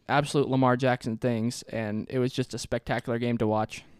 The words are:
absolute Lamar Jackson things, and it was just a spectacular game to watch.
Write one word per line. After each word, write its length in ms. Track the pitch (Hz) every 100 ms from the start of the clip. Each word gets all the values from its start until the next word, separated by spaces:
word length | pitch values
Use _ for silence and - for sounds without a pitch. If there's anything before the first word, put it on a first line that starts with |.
| -
absolute 400 | 135 147 151 135
Lamar 280 | 131 127 123
Jackson 400 | 131 123 - 113
things, 440 | 123 113 113 - -
and 380 | 113 107 107 -
it 80 | 131
was 160 | 127
just 220 | - 127 120
a 20 |
spectacular 600 | - 120 - 123 - 117
game 180 | 120 120
to 80 | 110
watch. 380 | 107 110 - - -